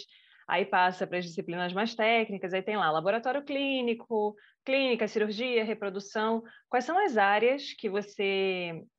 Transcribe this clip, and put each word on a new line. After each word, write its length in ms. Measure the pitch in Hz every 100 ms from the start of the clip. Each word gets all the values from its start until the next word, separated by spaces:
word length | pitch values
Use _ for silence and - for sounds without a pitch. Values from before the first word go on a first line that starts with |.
| - - _ - -
aí 160 | 175
passa 420 | 196 190 180 180 190
para 120 | 180
as 60 |
disciplinas 480 | 175 165 170 175 180
mais 220 | 185 226
técnicas, 600 | 233 220 233 220 196 185
aí 80 | 185
tem 140 | 185 208
lá 140 | 160
laboratório 540 | 156 175 226 254 277
clínico, 880 | 285 277 277 262 240 233 - 220 208 208 - _
clínica, 440 | - 269 262 233 214
cirurgia, 560 | 220 214 208 254 233
reprodução. 800 | 214 214 202 190 - 220 220 226 226 - _
Quais 160 | 247
são 120 | 247 359
as 180 | 403 220
áreas 560 | 196 208 240 277 285
que 160 | - 214
você, 920 | 196 202 - 196 196 190 185 175 165 -